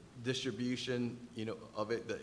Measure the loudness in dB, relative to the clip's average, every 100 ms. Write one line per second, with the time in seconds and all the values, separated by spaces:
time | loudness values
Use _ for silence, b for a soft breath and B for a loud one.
0 | -14 -4 0 2 0 2 2 2 2 2
1 | 2 -2 -8 -2 -2 -2 -4 0 2 2
2 | 2 -2